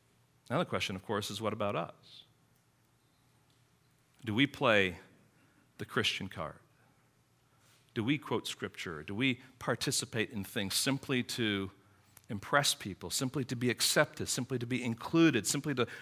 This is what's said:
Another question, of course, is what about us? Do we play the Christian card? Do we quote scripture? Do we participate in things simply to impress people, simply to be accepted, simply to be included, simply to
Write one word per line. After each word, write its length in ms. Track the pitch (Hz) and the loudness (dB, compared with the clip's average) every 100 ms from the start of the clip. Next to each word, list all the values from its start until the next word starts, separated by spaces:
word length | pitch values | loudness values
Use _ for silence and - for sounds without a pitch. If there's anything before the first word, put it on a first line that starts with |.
| _ _ _ _ - | _ _ _ _ -4
Another 160 | 135 175 | -2 0
question, 280 | 98 - | -2 -2
of 100 | 92 | -6
course, 260 | - 104 107 | -2 -2 -2
is 100 | 104 | -4
what 120 | 110 | -4
about 220 | 107 104 | -2 -2
us? 500 | 135 170 - - - - _ _ _ _ _ _ _ _ _ _ _ _ _ _ _ _ _ _ _ | -2 -6 -10 -20 -20 -20 _ _ _ _ _ _ _ _ _ _ _ _ _ _ _ _ _ _ _
Do 100 | 113 | -2
we 120 | 104 139 | 2 2
play 520 | - 131 104 95 87 - - _ _ _ _ _ - | 4 6 6 4 0 -14 -20 _ _ _ _ _ -14
the 60 | |
Christian 440 | - 120 107 - 98 | -4 0 0 0 -6
card? 320 | - 76 - _ _ _ _ _ _ _ _ _ _ _ - _ | -8 -10 -10 _ _ _ _ _ _ _ _ _ _ _ -20 _
Do 100 | - | -2
we 140 | 110 147 | 0 0
quote 280 | - 117 - | 0 -4 -4
scripture? 560 | - 98 - 95 78 | -8 -8 -8 -10 -8
Do 120 | 78 101 | -6 -2
we 240 | 131 123 - - | 0 -2 -8 -10
participate 720 | - 120 - - - 117 104 | -4 -2 -2 -2 -2 -2 -2
in 140 | 104 | -4
things 300 | 95 117 98 | -6 -4 -2
simply 480 | - 139 135 - 127 | 0 0 0 0 -2
to 460 | 113 - 110 98 98 - - - _ - - | 0 0 0 0 -2 -10 -20 -20 _ -20 -10
impress 460 | 104 - 143 139 | -8 0 2 2
people, 340 | - 104 90 - | -2 -6 -8 -6
simply 360 | - 131 151 | -2 -2 -2
to 100 | 127 | -4
be 160 | 120 123 | 0 0
accepted, 580 | 110 - 170 147 - 92 | 2 4 4 4 0 -4
simply 300 | - 120 127 | -4 -2 -4
to 80 | 120 | -2
be 160 | 127 | -2
included, 640 | 123 113 - 165 165 120 95 | -2 -2 2 8 8 6 2
simply 260 | 143 151 | -2 0
to 140 | 127 117 - | 0 0 -2